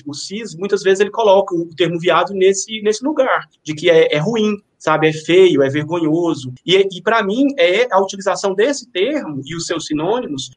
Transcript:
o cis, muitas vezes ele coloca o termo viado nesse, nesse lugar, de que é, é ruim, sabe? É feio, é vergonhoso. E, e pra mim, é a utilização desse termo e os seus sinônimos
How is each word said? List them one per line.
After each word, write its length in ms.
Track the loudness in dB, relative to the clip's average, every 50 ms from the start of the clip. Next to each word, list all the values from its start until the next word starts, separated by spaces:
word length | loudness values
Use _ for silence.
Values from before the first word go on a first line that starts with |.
| -12 -12
o 60 | -12
cis, 420 | -12 -12 -10 -10 -10 -10 -12 -12
muitas 260 | -8 -6 -2 -2 0
vezes 200 | 2 2 2 2
ele 80 | 2 -2
coloca 440 | 0 0 4 6 6 6 4 2 -2
o 220 | -4 -4 -6 -2
termo 240 | -2 -2 -2 -2 -2
viado 340 | 0 2 2 2 2 0 -2
nesse, 480 | 2 2 2 2 0 -4 -8 -8 -4
nesse 220 | -2 -2 -2 -2 -2
lugar, 460 | -4 0 0 0 0 0 -2 -4 _ _ _
de 120 | -10 -10 -8
que 160 | -2 2 4
é, 260 | 4 6 4 4 2
é 20 | 0
ruim, 380 | -2 0 0 0 0 0 0 -4 _ _ _ _
sabe? 300 | -2 -2 0 2 2 0
É 20 |
feio, 500 | 0 -2 -2 2 6 6 6 6 6 4
é 60 | 2 2
vergonhoso. 840 | 0 -2 -4 -4 -4 -2 0 0 0 0 0 -2 -2 -4 -6 -12 -14 -12 -4
E, 220 | 0 2 2 2 2
e 120 | -2 -6
pra 200 | -2 0 0 0
mim, 260 | 0 -2 0 0 0 0 2 2
é 340 | 2 2 4 2 0 2 2
a 80 | 0
utilização 540 | 0 0 -4 -6 -4 -4 -4 -2 -2 -4 0
desse 340 | 0 0 0 0 -4 -8 _
termo 520 | -4 -2 -2 -2 -2 -4 -6 -8 -10 -10 -10
e 100 | -10 -8
os 120 | -8 -6
seus 220 | -6 -6 -6 -6 -6
sinônimos 640 | -4 -4 -2 -2 -2 -2 -4 -6 -8 -10 -10 -12 -14